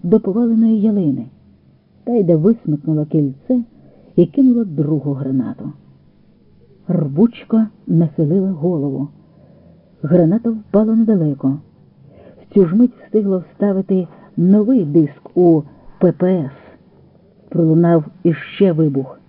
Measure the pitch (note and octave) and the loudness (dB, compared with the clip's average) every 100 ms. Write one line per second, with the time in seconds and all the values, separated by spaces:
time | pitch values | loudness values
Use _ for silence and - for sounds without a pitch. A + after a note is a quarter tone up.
0 | F3 A3 G#3 G3 A#3+ A3+ A3+ A3 G#3+ G3+ | 2 0 0 -2 0 2 2 2 0 0
1 | D#3+ B2+ A2+ _ _ _ _ _ _ _ | -2 -4 -8 _ _ _ _ _ _ _
2 | - A#3+ F3 E3 F3 A3+ - D3+ D3+ D#3 | -4 -2 0 2 2 0 -2 -6 -2 -4
3 | D3 D#3+ C#3+ C3+ - B3+ A#3 _ - _ | -2 -2 -2 -6 -4 -4 -4 _ -20 _
4 | _ - F3 - C4 A#3+ G#3 D3 D3 D#3 | _ 0 0 2 2 2 -2 -4 -2 -2
5 | C#3+ C3+ C3+ C3 A2 - G#2 - _ _ | -4 -6 -4 -4 -4 -8 -14 -16 _ _
6 | _ _ _ _ _ _ _ _ - F3+ | _ _ _ _ _ _ _ _ -4 -4
7 | D3 C#3 A#3 - - A3+ G#3+ _ - D#3+ | -2 0 0 -2 -4 -2 -2 _ -2 0
8 | E3 - D3+ F#3 F#3+ E3+ E3 E3+ C#3+ C3+ | 0 -2 -2 0 -2 -4 -4 -4 -4 -6
9 | C#3+ - _ _ _ _ _ _ _ _ | -8 -12 _ _ _ _ _ _ _ _
10 | D3 F3+ D#3+ G#3+ A#3 A3 G#3 G3+ A3 A3+ | 0 2 2 0 -2 -6 -2 0 2 2
11 | A3 G#3 D3+ C#3 C3+ C#3+ - _ _ _ | 2 0 0 -2 -4 -4 -10 _ _ _
12 | - - - - - G3+ F3 G3 B3 - | -20 -20 -20 -20 -2 0 2 2 0 0
13 | - G#3+ G3 F#3 E3 _ G3+ F#3+ F#3+ F#3+ | -4 -4 -2 -4 -6 _ -2 -2 -2 -2
14 | E3+ - - - F3 G#3 G#3+ C4 D#3 D3 | -4 -14 -14 -2 2 4 4 0 2 2
15 | D3 - - - F3 D#3+ D3+ - - - | 0 -4 -8 2 4 4 0 -20 -20 -2
16 | F3+ D#3+ F#3 F#3 C3+ - - - _ _ | 0 0 -2 0 -4 -12 -20 -20 _ _
17 | _ _ _ _ _ E3 D#3+ D#3+ E3+ E3 | _ _ _ _ _ -2 2 2 4 2
18 | D3+ - F3 D#3 - - G3 D#3 D#3 C3+ | -2 -4 -4 -4 -10 0 0 2 0 -2
19 | C3 - | -8 -14